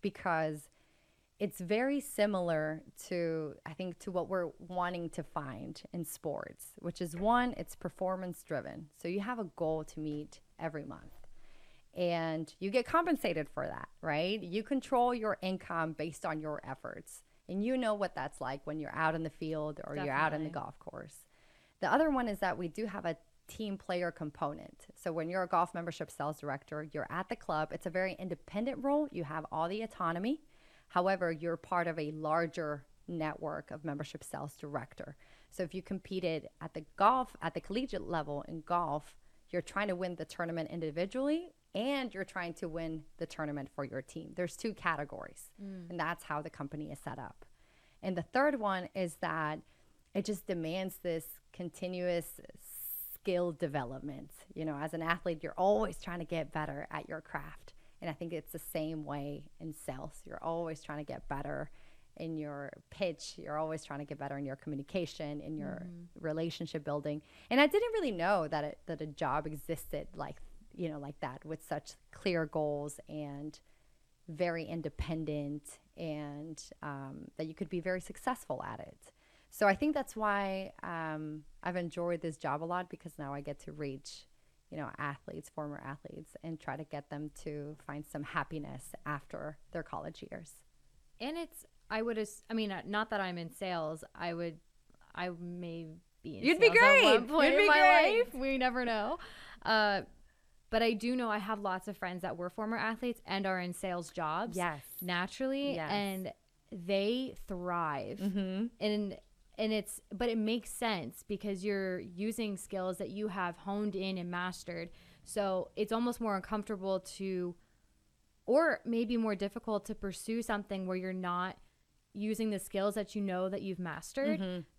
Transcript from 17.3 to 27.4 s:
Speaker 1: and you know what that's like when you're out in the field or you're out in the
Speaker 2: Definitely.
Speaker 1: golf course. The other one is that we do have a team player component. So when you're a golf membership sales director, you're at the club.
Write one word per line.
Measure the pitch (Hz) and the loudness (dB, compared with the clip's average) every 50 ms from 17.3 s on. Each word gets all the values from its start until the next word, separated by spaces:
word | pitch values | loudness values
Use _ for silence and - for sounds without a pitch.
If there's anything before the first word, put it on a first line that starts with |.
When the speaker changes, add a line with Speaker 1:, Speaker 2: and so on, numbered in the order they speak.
| _ - _ - | _ -20 _ -4
Speaker 1:
and | 185 190 208 | -2 0 2
you | 233 262 262 | 2 2 2
know | 247 220 214 | 4 2 2
what | 208 202 170 - | 2 0 -2 0
that's | - 135 143 - - | -2 -6 -4 -4 -4
like | 135 123 135 143 - | -4 -4 -4 -4 -6
when | - 151 156 | -6 -4 -4
you're | 151 - - | -4 -4 -2
out | - 160 160 160 | 2 4 4 4
in | 165 160 | 2 0
the | 156 | -2
field | - - 165 156 160 156 151 151 147 - - | -4 -4 -4 -2 -2 -2 -2 -2 -4 -6 -8
or | - 143 | -6 -4
you're | 147 143 143 | -2 -2 2
out | 131 139 156 156 151 | 4 4 4 4 4
in | 151 156 | 2 -2
the | 156 | -2
Speaker 2:
Definitely. | |
Speaker 1:
golf | 160 151 - - - - | -4 -4 -6 -6 -10 -10
course. | - - - - - 151 - - - _ _ _ - - - - _ _ _ _ | -12 -12 -10 -10 -12 -12 -16 -20 -20 _ _ _ -20 -20 -20 -20 _ _ _ _
The | - 170 | 2 4
other | 175 277 320 311 | 6 6 6 6
one | 285 262 247 233 | 6 4 2 2
is | 202 190 | 0 0
that | - 185 175 - | 0 0 0 0
we | 180 170 | -2 -4
do | - - 220 | -2 -2 -4
have | 220 180 202 - | -2 -2 -2 -2
a | 170 165 - - _ _ _ _ - | -2 -2 -2 -8 _ _ _ _ -18
team | - - 220 208 196 190 | -8 -6 -4 -4 -4 -6
player | - - 185 175 180 170 | -4 -2 0 0 0 0
component. | - - 165 151 - - 165 143 147 - - - - - - - - | -2 -2 -6 -6 -2 -2 -2 -2 -2 -4 -10 -14 -16 -18 -20 -20 -20
So | - - 180 165 | -6 -4 -2 -2
when | 165 160 165 | 0 -2 0
you're | 175 190 185 | 0 0 0
a | 175 | 4
golf | - 170 175 170 - | 4 4 4 4 0
membership | 175 170 170 160 - 165 - | -4 -4 -4 -4 -4 -6 -8
sales | - - 143 147 151 - | -4 -4 -2 -2 -2 -2
director, | - 147 135 135 - - 156 151 151 156 | -2 -4 -4 -4 -4 -6 -6 -6 -6 -4
you're | - 127 113 - | -4 -4 -4 -2
at | - 170 190 - | -2 -4 -2 -4
the | 247 | -4
club. | - | -8